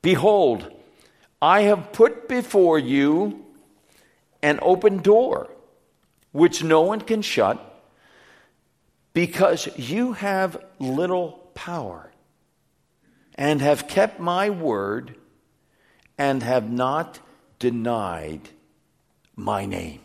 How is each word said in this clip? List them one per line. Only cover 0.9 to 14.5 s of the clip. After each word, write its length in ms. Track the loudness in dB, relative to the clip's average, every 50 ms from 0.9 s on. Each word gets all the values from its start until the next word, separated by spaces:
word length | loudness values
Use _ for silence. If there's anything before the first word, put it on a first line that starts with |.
| _ _ _ _ _ _ _ _ _ _ 2
I 200 | 4 4 4 4
have 300 | 4 2 0 -2 -12 2
put 360 | 4 4 4 4 -2 -10 -6
before 500 | -4 -4 -4 0 2 4 4 6 4 2
you 640 | 2 0 0 2 2 4 2 2 0 -2 -6 -10 -16 -20 _ _ _ _ _ _ _ _ _ _ _ _ _ _ _ _ _ _ 0
an 160 | 0 0 2 2
open 360 | 2 2 4 4 0 0 2
door, 520 | 2 4 4 4 4 2 -2 -4 -6 -10 -16 -20 -20 _ _ _ _ _ _ _ _ _ _ _ _ _ _
which 320 | 4 4 4 4 0 0
no 160 | 2 4 4
one 220 | 4 2 0 -4 -4
can 180 | -4 -4 -4
shut, 400 | -2 -4 0 0 2 0 0 -2 -8 -20 -20 _ _ _ _ _ _ _ _ _ _ _ _ _ _ _ _ _ _ _ _ _ _ _ _ _ _ _ _
because 560 | -2 -2 -2 0 2 2 2 2 0 -4 -10 -10
you 380 | -10 -8 -6 -4 -2 -2 -4 -4
have 500 | -6 -4 -4 -2 -2 -2 -4 -4 -8 -18 -18 _ _
little 540 | -6 -4 -2 -2 -2 -2 -2 -2 -4 -6 -10 -16 -20 _ _
power, 560 | -18 -14 -10 -10 -10 -10 -10 -12 -14 -18 -20 _ _ _ _ _ _ _ _ _ _ _ _ _ _ _ _ _ _ _ _ _ _ _ _ _
and 260 | -4 -2 -2 0 0
have 260 | 2 2 0 0 -2
kept 320 | -4 0 0 0 0 -2 -6
my 300 | -6 -4 -2 -2 -2
word, 640 | -2